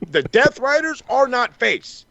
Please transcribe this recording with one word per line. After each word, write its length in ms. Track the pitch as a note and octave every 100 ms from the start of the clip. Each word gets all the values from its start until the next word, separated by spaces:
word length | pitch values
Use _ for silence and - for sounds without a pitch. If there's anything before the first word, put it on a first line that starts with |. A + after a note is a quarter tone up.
| E3+
the 120 | D#3
Death 360 | C3 A3 C#4+ -
Riders 440 | C4 D4 D#4+ D4+ -
are 200 | B3 C#4
not 260 | B3 A#3+ _
face. 480 | A3+ D3+ - - _